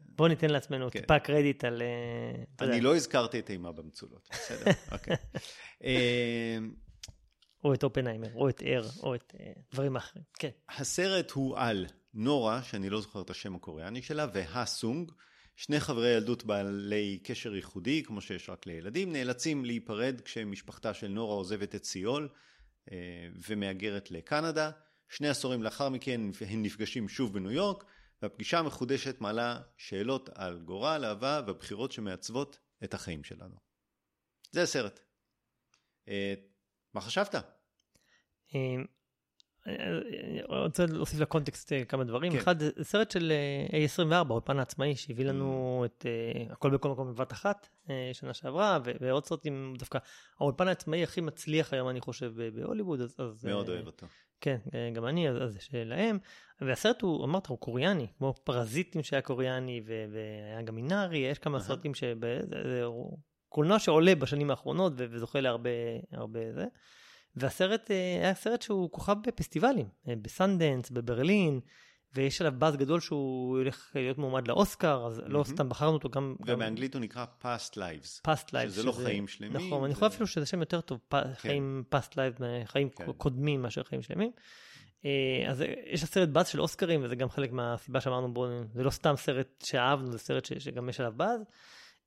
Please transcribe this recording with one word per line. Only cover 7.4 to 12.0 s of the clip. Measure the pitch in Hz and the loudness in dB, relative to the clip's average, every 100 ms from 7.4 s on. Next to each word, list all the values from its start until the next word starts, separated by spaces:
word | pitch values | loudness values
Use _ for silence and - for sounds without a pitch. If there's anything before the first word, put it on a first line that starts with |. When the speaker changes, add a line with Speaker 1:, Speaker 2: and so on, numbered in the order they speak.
| _ _ | _ _
Speaker 1:
או | 147 | 2
את | 127 | 4
אופנהיימר, | 139 139 123 110 110 | 4 2 0 -2 -4
או | 113 135 | 2 2
את | - | 2
אר, | 139 127 110 143 | 2 0 0 -4
או | - | -4
את, | 123 - - | -4 -6 -18
אה, | - - - | -16 -16 -8
דברים | 135 139 127 | -2 0 -2
אחרים. | - - 151 - | -6 -16 -16 -8
כן. | 147 - - | -8 -8 -14
Speaker 2:
הסרט | - 131 - 190 185 - | -8 -4 0 2 2 0
הוא | 139 131 123 | -2 0 2
על | 117 101 87 - | 2 0 -2 -10